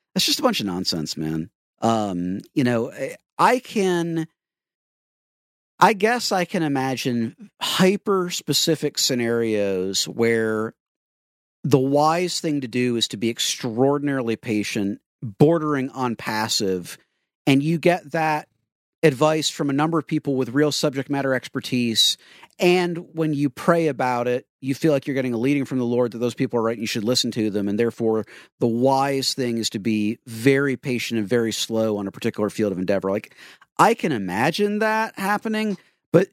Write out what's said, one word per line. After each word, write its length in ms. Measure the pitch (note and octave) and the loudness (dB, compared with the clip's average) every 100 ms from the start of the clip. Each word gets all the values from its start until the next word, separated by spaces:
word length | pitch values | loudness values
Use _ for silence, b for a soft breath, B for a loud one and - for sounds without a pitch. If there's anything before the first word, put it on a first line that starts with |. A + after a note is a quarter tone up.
| _ | _
that's 120 | F#3+ - | -2 0
just 120 | D4 | 0
a 40 | |
bunch 180 | C#4+ - | 0 0
of 60 | G2+ | -2
nonsense, 500 | F2+ F2+ E2 D2+ - | -4 -4 -4 -6 -6
man. 320 | D#2 D#2+ E2 _ _ _ | -4 -4 -6 _ _ _
Um, 600 | A2+ A2+ G#2 F2+ F2+ G2 - | 0 0 0 -4 -4 -6 -4
you 80 | D#3 | -2
know, 300 | B2 A#2+ B2 | 0 0 -4
I, 240 | B2 C3+ - _ - | -6 -10 -10 _ 0
I 200 | F#3 B3 | 2 2
can, 680 | - A3 F#3+ F3 E3+ E3 D#3+ _ _ _ _ _ _ _ _ _ _ _ _ _ _ - | -2 -2 0 0 -2 -4 -6 _ _ _ _ _ _ _ _ _ _ _ _ _ _ 4
I 140 | F#3 | 4
guess 360 | G#3 G#3 A#3+ - | 4 0 0 0
I 140 | F#3+ | -2
can 180 | E3+ F#3 | -2 -2
imagine 880 | D#3 C#3 C3 B2+ C3+ A#2+ A2+ - G3+ _ | 0 0 -2 -2 -2 -2 -4 -8 -20 _
hyper-specific 1400 | - - F#3+ G3+ - F#3+ F3 - - C#3+ - D3+ D3 - | -4 4 4 4 0 -2 -2 -6 -2 0 2 0 -2 -2
scenarios 1080 | - B2 A#2 A#2 A2+ G#2 G2+ F#2 F#2+ F#2+ - | -2 0 0 0 0 0 0 0 -2 -4 -4
where 680 | A#2 A#2 A2+ A2 A2 A2+ - _ _ _ _ _ _ _ _ | 0 2 2 0 -2 -4 -10 _ _ _ _ _ _ _ _
the 140 | C#3+ C#3 | 2 4
wise 600 | C3+ C#3+ D#3 E3+ F3+ - | 4 4 4 2 -2 -4
thing 200 | E3 D3 | -4 -4
to 80 | B2+ | -2
do 280 | B2 B2 A#2 | -2 0 0
is 120 | - | -2
to 80 | G#2 | -2
be 140 | A#2 | -2
extraordinarily 1080 | A#2+ - - B2 A2 C3+ C#3+ C#3+ C3+ A#2 A2 | -2 -4 -4 -4 2 2 2 -2 -2 -2 -4
patient, 640 | - G#2+ G2+ A2+ G2 A#2+ _ _ | -2 -2 -2 -2 -2 -4 _ _
bordering 640 | A#2 - D3+ E3+ D3+ C#3+ C3+ | -12 4 4 4 0 -2 -4
on 260 | C3 B2 G#2+ | -4 -4 -2
passive, 840 | - A2 A2 - G2 F#2 E2+ - _ _ _ _ - | -2 0 0 0 0 -2 -6 -16 _ _ _ _ 2
and 160 | C#3 | 2
you 160 | D3+ E3 | 2 2
get 340 | F3 F3 C#3+ | 2 0 -2
that 360 | E3 D#3 D3+ - _ _ _ _ _ | -2 0 -2 -6 _ _ _ _ _
advice 460 | D#3+ B2+ D#3 D#3 C#3 | 0 4 2 2 -2
from 180 | - D3 | -4 -2
a 20 | |
number 260 | C#3 D#3+ E3 | 0 0 0
of 80 | - | -2
people 300 | D#3 C#3+ C3 | -4 -2 -2
with 140 | A#2 | 0
real 200 | C3+ D3+ | 2 2
subject 400 | - D3+ C3+ C3 | 2 0 -2 -4
matter 240 | C#3+ C3+ | -2 0
expertise. 840 | B2+ - C3 - B2 A#2+ G#2+ - - B B B - | -2 -4 -8 -4 -2 0 2 2 0 B B B 0
And 380 | F3+ F3+ F3 E3+ - | 4 4 2 -4 -8
when 200 | D#3+ D#3 | -4 -2
you 160 | C#3+ C#3+ | 0 -2
pray 380 | - - E3+ D#3+ | 0 2 4 2
about 400 | C3 B2+ A#2+ A#2+ | 0 0 0 0
it, 180 | B2 - _ | -2 -6 _
you 160 | C3+ C3 | -6 0
feel 160 | D#3+ | 2
like 160 | C#3 - | 2 0
you're 60 | |
getting 200 | C3+ B2+ | -2 -2
a 40 | A2+ | 0
leading 260 | C3 C#3+ | 0 0
from 140 | B2+ C3 | -2 -2
the 60 | |
Lord 280 | A#2+ A#2+ B2 | 0 0 0
that 60 | A2+ | -2
those 160 | A#2+ | -4
people 260 | - B2+ A#2+ | -2 -2 0
are 20 | |
right 120 | A2+ | 0
and 60 | A#2 | -2
you 60 | G#2+ | -4
should 160 | A#2+ | -2
listen 300 | G#2+ B2+ A#2+ | 0 0 -2
to 180 | A2+ G#2+ | -2 -2
them. 180 | G2+ G2+ | 0 -2
And 120 | G#2+ | 0
therefore, 440 | A#2 - A2+ A2 - B B _ | 0 0 0 0 -4 B B _
the 80 | A#2+ | 0
wise 640 | A#2 C3 C3+ C#3 C3+ B2+ | 2 2 4 2 0 -2
thing 240 | - B2 A#2 | -2 -2 -2
is 120 | A2 | -4
to 100 | A2 | -4
be 380 | A2 G#2+ G#2 A2 - | 0 0 0 -4 -10
very 500 | A2+ B2+ C3+ C#3 B2 | 0 4 4 2 -4
patient 420 | C#3 A#2+ - A2+ | -4 -4 -2 -4
and 100 | G2 | 0
very 220 | A#2+ A2+ | 0 0
slow 460 | - - A2+ A2 G#2 | -2 -2 0 0 -2
on 100 | G2 | -6
a 60 | |
particular 360 | - A#2 - G#2 | -6 -6 -2 -2
field 200 | - G#2 | 0 -2
of 80 | F2+ | 0
endeavor. 320 | F#2+ G2 F#2+ | 0 0 0
Like, 240 | G#2 - B B B B - | -4 -6 B B B B 4
I 160 | F#3+ | 4
can 180 | A#3 F#3 | 4 -2
imagine 640 | A#2 F#2 F#2+ C#3+ E3+ G#3 G#3 | -2 -2 0 0 0 -2 0
that 400 | A3 A3 A3 - | 0 0 -4 -4
happening, 600 | G3 G#3 A3+ G#3+ G#3+ F#3+ b b _ | -2 -2 -2 -2 -2 -6 b b _
but 160 | E3+ G3 | 2 2